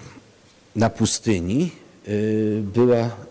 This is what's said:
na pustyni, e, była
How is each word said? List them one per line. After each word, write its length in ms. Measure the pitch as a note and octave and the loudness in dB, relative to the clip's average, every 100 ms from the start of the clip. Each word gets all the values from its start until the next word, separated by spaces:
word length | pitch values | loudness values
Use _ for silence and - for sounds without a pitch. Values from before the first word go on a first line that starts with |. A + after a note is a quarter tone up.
| - - - _ _ _ _ G#2 | -14 -20 -20 _ _ _ _ 0
na 140 | A2 | 0
pustyni, 800 | - A2 - A#2 G2 E2+ B2+ F3 - - - G2+ | 2 0 0 0 -2 0 0 -2 -6 -20 -16 -6
e, 40 | G#2 G#2+ G#2+ G#2+ G#2+ | -2 0 0 0 -2
była 500 | G2+ A2+ B2 A#2 A#2 - - | -2 2 4 4 0 -6 -16